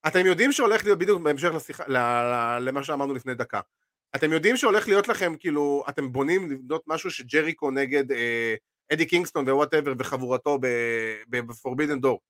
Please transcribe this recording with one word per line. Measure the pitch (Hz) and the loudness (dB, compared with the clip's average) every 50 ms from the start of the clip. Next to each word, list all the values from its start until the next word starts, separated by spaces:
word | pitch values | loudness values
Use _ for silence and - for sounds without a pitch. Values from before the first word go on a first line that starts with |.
| - | -4
אתם | 156 - 180 180 | 2 2 4 4
יודעים | 185 180 165 226 277 | 4 4 4 2 2
שהולך | 277 - 269 214 214 220 - | 2 2 2 2 2 2 4
להיות, | 208 202 165 | 2 2 2
בדיוק | 185 190 208 180 | 4 0 0 2
בהמשך | 165 151 147 135 156 175 160 | 2 0 0 2 0 -2 -2
לשיחה, | 156 - - 143 - 160 | -2 -8 -10 -12 -12 -6
ל-, | 143 135 | -2 0
ל-, | 127 120 120 120 120 120 120 123 120 117 117 120 120 | 2 2 2 2 2 2 0 0 0 0 0 -2 -2
למה | 123 127 131 139 139 | -2 -4 -4 -4 -4
שאמרנו | 151 156 139 139 139 139 | -4 -4 -4 -4 -4 -6
לפני | 127 - 131 127 | -6 -6 -8 -6
דקה, | 120 120 - - 101 - _ _ _ _ _ _ _ _ _ - | -6 -6 -6 -6 -8 -8 _ _ _ _ _ _ _ _ _ -4
אתם | 135 156 151 160 | -2 0 2 2
יודעים | 160 156 208 247 | 2 4 2 2
שהולך | 240 - 233 196 214 208 | 4 2 2 2 2 2
להיות | 226 196 202 202 | 4 2 2 2
לכם, | 226 220 - 190 175 160 151 | 0 -2 -2 -2 -4 -4 -4
כאילו, | - 175 147 147 147 143 143 143 135 143 | -4 -2 0 0 0 0 0 -2 -2 -4
אתם | 143 - 143 131 | -6 -6 -6 -4
בונים | 123 131 139 147 175 196 190 160 | -2 -2 0 2 2 0 0 -2
לבנות | 139 135 127 123 151 156 - | -8 -8 -6 -6 -6 -6 -4
משהו | 151 160 156 - 185 | -4 -6 -4 -4 -6
שג'ריקו | - - 127 123 - 151 151 160 165 _ - 135 | -8 -8 -10 0 0 2 2 2 -2 _ -4 -2
נגד, | 131 135 139 127 135 143 139 127 | 0 0 0 2 2 0 0 0
אה, | 135 117 120 117 117 117 117 113 110 107 _ _ _ _ _ _ 156 | -2 -2 0 0 0 0 0 -2 -2 -4 _ _ _ _ _ _ 0
אדי | 160 165 | 0 0
קינגסטון | 165 - 175 180 - _ 156 139 127 | 2 2 0 0 0 _ -2 0 2
ווואטאבר | 135 139 147 143 - 151 139 143 131 123 | 4 2 2 4 2 0 0 0 -4 -4
וחבורתו | 127 - - 131 131 123 127 127 _ 147 143 139 | -4 -4 -4 -4 -2 -2 -2 0 _ 0 0 0
ב-, | 123 127 120 120 120 117 117 113 113 110 110 107 107 | 0 0 0 0 0 0 0 -2 -2 -4 -6 -8 -10
ב-, | 123 120 123 | _ -6 -6
ב-Forbidden | 120 117 120 - - 131 123 131 151 147 147 131 127 | -4 -6 -14 -10 -8 -6 -2 -2 0 0 0 0 2
Door. | 135 120 - _ | 2 0 0 _